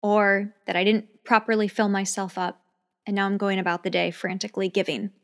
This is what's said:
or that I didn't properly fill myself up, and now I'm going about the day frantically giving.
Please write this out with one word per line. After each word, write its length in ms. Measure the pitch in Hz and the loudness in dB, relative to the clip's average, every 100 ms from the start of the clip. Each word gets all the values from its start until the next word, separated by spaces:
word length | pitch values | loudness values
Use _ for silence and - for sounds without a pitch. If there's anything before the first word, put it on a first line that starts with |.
or 520 | 208 214 202 196 202 _ - | 2 4 4 2 0 _ -6
that 80 | - | 0
I 80 | |
didn't 420 | 190 220 214 _ - | 2 2 0 _ 0
properly 420 | 226 220 220 208 | 0 2 0 0
fill 220 | - 214 | 0 0
myself 480 | 196 196 - 190 - | 0 -2 -4 -6 -4
up, 240 | 180 - _ _ _ _ - | -6 -6 _ _ _ _ -4
and 80 | 202 | 0
now 100 | 196 | 2
I'm 120 | 196 | 0
going 200 | 202 196 | 0 2
about 240 | 185 175 | 0 0
the 60 | 190 | 0
day 220 | 180 175 | 0 -2
frantically 580 | 170 175 185 - - 190 | -4 -8 -6 -6 -4 -2
giving. 400 | 190 185 143 202 _ | 0 -2 -2 -6 _